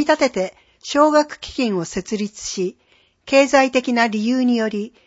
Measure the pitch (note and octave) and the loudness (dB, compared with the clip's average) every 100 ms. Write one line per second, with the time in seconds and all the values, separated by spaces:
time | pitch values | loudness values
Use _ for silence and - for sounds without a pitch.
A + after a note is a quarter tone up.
0 | D4 D#4 C4+ G3+ F#3+ - _ _ - C#4+ | 2 0 0 -2 -8 -10 _ _ -4 2
1 | D4+ D4+ D4 - - - A#3+ F#3+ D#3+ G3 | 4 4 0 -6 -10 -4 -2 -2 -4 -8
2 | - G#3 G#3 - - - F3+ - _ _ | -8 -6 -6 -10 -12 -6 -6 -8 _ _
3 | _ _ - C#4 C#4 C#4 C4+ C4 B3+ A#3+ | _ _ 0 2 4 4 4 0 0 0
4 | A#3 G#3+ A3 C4 B3 A#3 A3 G#3 G#3+ _ | 0 0 -2 0 2 0 -2 -4 -8 _